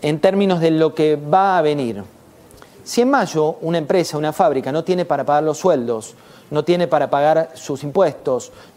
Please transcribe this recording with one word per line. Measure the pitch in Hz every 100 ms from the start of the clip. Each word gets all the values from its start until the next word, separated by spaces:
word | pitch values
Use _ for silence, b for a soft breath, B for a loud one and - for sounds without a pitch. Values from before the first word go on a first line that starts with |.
en | 151 151
términos | 190 190 196 175
de | 165
lo | 160 160
que | 156 156 147
va | 147 185 196 185
a |
venir? | 151 147 123 101 101 - - - - - B B
Si | - -
en | 247
mayo | 277 185 160 156 -
una | 160 170
empresa, | 147 185 156 151
una | 151
fábrica, | 151 180 135 131
no | 151
tiene | 160 180
para | 170 143
pagar | 131 147
los | 156 143
sueldos, | 185 151 120 113 107 - B B B
no | 147
tiene | 151 175 170
para | 156 135
pagar | 143 147 160 160
sus | - - 139
impuestos, | 147 139 147 - - 127 - B B